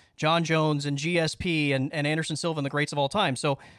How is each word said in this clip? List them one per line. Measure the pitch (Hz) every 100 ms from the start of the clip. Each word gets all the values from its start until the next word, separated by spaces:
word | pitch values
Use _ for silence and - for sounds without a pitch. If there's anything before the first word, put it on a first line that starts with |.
| _ -
Jon | 151 170
Jones | 160 160 156 147 143
and | 139
G | 156 175
S | 156
P | - 185 160 147
and, | 135 135
and | 151 147
Anderson | 156 160 151
Silva | 170 156
and | 139
the |
greats | 147 147
of | 147
all | 139
time. | 208 180
So | 123 151 - -